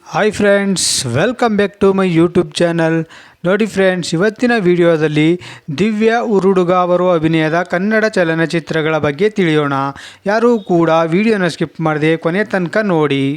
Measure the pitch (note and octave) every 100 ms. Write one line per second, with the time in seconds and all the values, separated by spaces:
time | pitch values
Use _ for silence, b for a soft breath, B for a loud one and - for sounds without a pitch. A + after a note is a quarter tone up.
0 | - D#3+ G#3 G#3 G#3 G3+ G3 F#3 - -
1 | B2+ A#2+ G3+ A#3+ A#3+ G3+ G3+ - G3 F#3+
2 | F#3+ E3 E3+ E3 D#3+ - E3+ E3+ D#3+ E3
3 | D#3+ B B B E3+ G3+ G#3+ F3+ F#3+ F#3
4 | F3 D#3+ G#3 G#3 B3 A#3+ F3 F3 E3+ E3
5 | D3+ D3+ D#3 F3 B B - C#3 G#3 G#3
6 | A3 A3+ A#3+ G3 F#3 F#3 F3 F#3 F3+ F3+
7 | F3+ E3+ D#3 E3 D#3 E3 F3+ F3 G3 A3
8 | G#3+ G#3+ E3+ D#3+ E3 E3 D#3 D#3+ D#3 D#3+
9 | D3+ C#3+ G#3 G#3 F3 D3+ C#3+ C#3 C#3 C#3
10 | B B - G#3+ A#3+ A#3 F#3+ F3 E3 D#3+
11 | E3 E3+ G#3+ G#3+ F3+ - E3 - D#3+ D3+
12 | D#3 D#3+ D#3+ F3+ G#3 G3 F3 G#3 G#3+ E3+
13 | D3 C#3 C3+